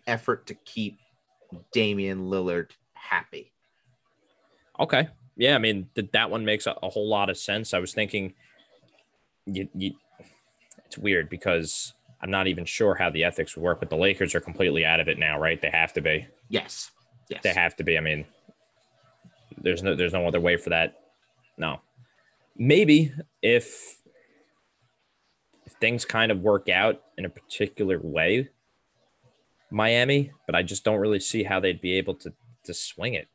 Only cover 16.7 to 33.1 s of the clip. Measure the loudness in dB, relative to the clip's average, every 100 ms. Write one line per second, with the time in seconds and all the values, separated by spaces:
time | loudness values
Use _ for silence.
16.7 | -12 -14 _ _ _ -14 -4 -2 2 0
17.7 | -2 -2 0 0 -4 -6 _ _ -20 _
18.7 | _ _ _ _ _ -20 _ _ -6 -2
19.7 | -2 0 0 0 0 0 2 2 2 0
20.7 | 0 0 -4 _ _ _ _ _ -8 -6
21.7 | -8 _ _ -20 _ _ _ _ -4 4
22.7 | 6 8 6 6 -2 -14 -2 2 2 2
23.7 | -10 -12 -16 _ _ _ _ _ _ _
24.7 | _ _ _ _ _ _ _ _ _ -20
25.7 | -2 0 0 -2 0 2 2 4 2 4
26.7 | 2 4 0 _ -10 -10 -10 -14 -4 -4
27.7 | -2 0 0 -2 0 2 2 0 _ _
28.7 | _ _ _ _ _ _ _ _ _ -8
29.7 | 0 2 4 4 2 0 -6 -2 0 0
30.7 | 0 0 2 2 0 0 -2 0 0 0
31.7 | -2 -2 -2 -2 -6 -10 -18 _ _ -14
32.7 | -10 -10 -8 -6